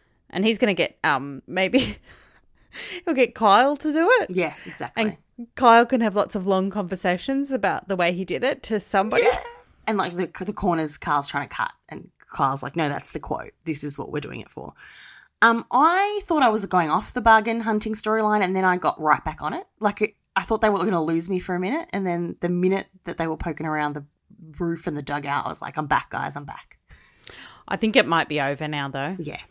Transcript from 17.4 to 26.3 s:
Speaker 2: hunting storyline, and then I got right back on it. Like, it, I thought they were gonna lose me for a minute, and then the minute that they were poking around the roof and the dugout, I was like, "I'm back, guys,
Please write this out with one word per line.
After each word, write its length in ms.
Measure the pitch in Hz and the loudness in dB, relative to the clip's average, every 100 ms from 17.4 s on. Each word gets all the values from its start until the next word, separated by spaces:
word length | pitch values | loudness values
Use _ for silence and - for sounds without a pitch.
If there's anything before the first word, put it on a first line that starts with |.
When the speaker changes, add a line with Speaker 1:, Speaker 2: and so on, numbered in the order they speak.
| 220 226 | 4 -2
Speaker 2:
hunting 320 | 220 214 214 | -2 -2 -2
storyline, 500 | 214 - 220 214 214 | -4 0 0 2 2
and 100 | 185 190 | 2 2
then 100 | 190 | 2
I 100 | 180 | 2
got 220 | 165 - | 0 0
right 240 | 156 135 | 2 2
back 180 | - 151 | 0 -6
on 120 | 151 | -6
it. 120 | 262 - _ | -6 -10 _
Like, 220 | 208 202 | -2 0
it, 140 | 214 - _ - | -2 -4 _ -6
I 60 | |
thought 180 | 180 220 | -2 2
they 80 | 214 | 2
were 100 | 202 | 2
gonna 220 | 180 180 | 2 2
lose 280 | 156 165 170 | 2 0 0
me 100 | 185 | -4
for 160 | - 180 | -2 -2
a 40 | |
minute, 280 | 185 294 - | -2 -2 -4
and 120 | 202 190 | -4 -2
then 300 | 170 170 - | -2 -4 -4
the 80 | 175 | -2
minute 380 | 175 185 196 - _ - | 2 2 2 -2 _ -10
that 120 | 180 | -4
they 100 | 165 | -4
were 100 | 160 | -4
poking 280 | 175 151 165 | -4 -4 -4
around 260 | 156 147 | -2 -2
the 100 | 147 143 _ _ - 160 147 | -4 -12 _ _ -20 -18 -6
roof 280 | 170 165 175 | -4 -4 -4
and 100 | 151 | -6
the 40 | |
dugout, 420 | 147 147 143 139 - | -4 -6 -4 -4 -4
I 40 | |
was 120 | 80 | -8
like, 160 | - 139 | -8 -6
"I'm 100 | 147 | 0
back, 220 | 135 - | 0 0
guys, 260 | - - | -6 -6